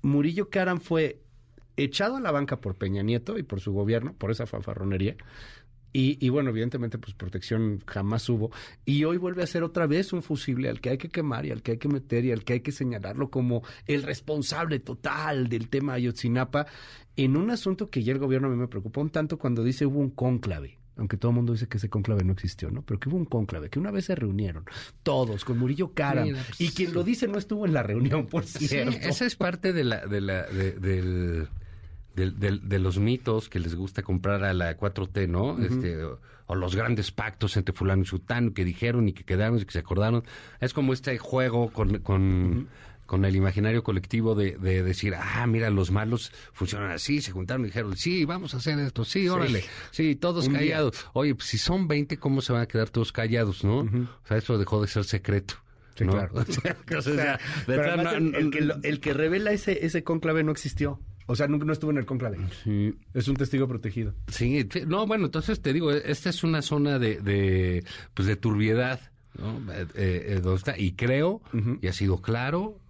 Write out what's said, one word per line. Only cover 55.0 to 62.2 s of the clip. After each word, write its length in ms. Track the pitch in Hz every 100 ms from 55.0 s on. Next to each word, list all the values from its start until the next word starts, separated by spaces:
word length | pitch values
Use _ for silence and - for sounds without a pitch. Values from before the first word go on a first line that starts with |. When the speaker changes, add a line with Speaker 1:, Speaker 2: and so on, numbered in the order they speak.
| 98
Speaker 2:
secreto, 500 | 98 - 101 95 - _ - - -
Speaker 1:
Sí, 60 |
Speaker 2:
¿no? 80 | 92
Speaker 1:
claro. 200 | 101 95
Speaker 2:
<laughs> 80 | 95
O 40 | 120
sea, 300 | 127 175 170 -
o 0 |
sea, 80 | 156
Speaker 1:
O 20 |
sea, 320 | 135 147 147 135
Speaker 2:
de 20 | - 147 -
Speaker 1:
pero 180 | 165
Speaker 2:
plano, 260 | 147 170 170
Speaker 1:
además 40 | 156
el, 200 | 160 151
el 100 | 151
Speaker 2:
no, 60 |
Speaker 1:
que 100 | 151
lo, 140 | 151 143
el 160 | 147 147
que 140 | 151
revela 380 | 139 160 185 214
ese, 320 | 208 208 185 165
ese 180 | 165
cónclave 400 | 156 165 160 160
no 80 | 156
existió. 480 | 151 139 - 147 90 - - -
O 80 | 120
sea, 120 | 147
no, 100 | 147
no 120 | 151
estuvo 200 | 151 151
en 60 | 147
el 80 | 120
cónclave. 340 | 131